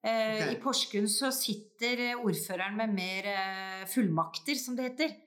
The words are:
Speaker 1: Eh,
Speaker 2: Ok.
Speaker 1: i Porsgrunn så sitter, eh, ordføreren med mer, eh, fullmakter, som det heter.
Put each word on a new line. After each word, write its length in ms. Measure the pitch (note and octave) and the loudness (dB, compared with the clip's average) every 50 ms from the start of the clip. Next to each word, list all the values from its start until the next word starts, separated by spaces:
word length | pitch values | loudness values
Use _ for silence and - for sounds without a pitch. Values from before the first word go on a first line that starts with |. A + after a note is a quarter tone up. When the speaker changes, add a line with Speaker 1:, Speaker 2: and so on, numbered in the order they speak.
| - | 2
Speaker 1:
Eh, 420 | A3 A3+ A3+ A3 A3 A3 A3 G#3+ | 2 2 2 2 2 2 2 2
Speaker 2:
Ok. 60 | B3+ A#3+ | 0 0
Speaker 1:
i 80 | A#3 - | 0 0
Porsgrunn 460 | C#4 B3+ - - - - G3+ G#3 G#3+ | 0 2 2 0 0 2 2 2 4
så 240 | - - C#4 C4+ C4 | 2 2 2 0 0
sitter, 680 | - - - G#3 G#3 - - _ _ A#3 A#3+ B3 A#3+ | 0 0 -2 -2 -4 -6 -16 _ _ -2 0 0 0
eh, 160 | B3 A#3+ A#3+ | 0 0 -2
ordføreren 640 | A#3+ A#3+ G#3 E3+ D3+ - - F#3+ F3 F#3 G3 G3+ | 0 0 0 0 0 -2 -4 -2 -2 -2 -2 0
med 180 | G#3+ A3+ A3 G#3 | 0 0 2 2
mer, 300 | F#3+ F3+ F#3 F#3+ F#3+ F#3+ | 2 0 0 -2 -2 -2
eh, 580 | G3+ G3+ G3 F#3+ G3 F#3+ F#3+ F#3+ F#3+ F#3+ F#3+ F#3+ | -2 0 0 -2 -2 -4 -6 -6 -8 -8 -8 -8
fullmakter, 680 | F#3 - B3+ A3+ F#3 D#3+ D#3+ E3 E3 - - - - D4 | -2 2 2 4 4 4 2 0 0 -2 -8 -4 -4 -4
som 200 | - - - B3 | -4 -2 -4 -4
det 160 | A#3+ B3+ B3+ B3+ | -2 -2 -4 0
heter. 140 | B3+ D#4 D#4 D#4 - - | 0 -2 -2 -2 -6 -14